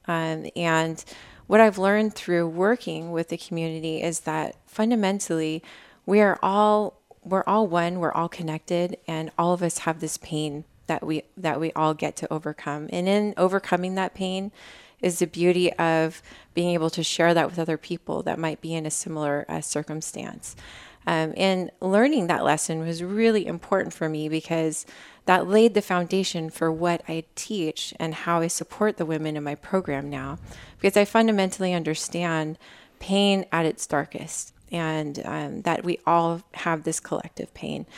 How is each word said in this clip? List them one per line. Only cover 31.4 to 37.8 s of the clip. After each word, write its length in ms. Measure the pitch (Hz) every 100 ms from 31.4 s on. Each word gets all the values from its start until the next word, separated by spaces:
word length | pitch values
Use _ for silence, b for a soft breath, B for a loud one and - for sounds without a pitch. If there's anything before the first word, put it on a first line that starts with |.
| 190 - 190
understand 840 | 175 156 156 - 170 175 160 156 160 B B B _
pain 440 | - 196 202 196 185
at 160 | 170 160
its 220 | - -
darkest 640 | 147 147 - 156 - - _ -
and, 500 | 170 160 156 151 143
um, 380 | - 156 147 143
that 200 | 196 165
we 160 | 180 175 -
all 360 | 170 165 170 -
have 300 | - - 160
this 160 | 160 160
collective 520 | - - - - -
pain. 320 | - - -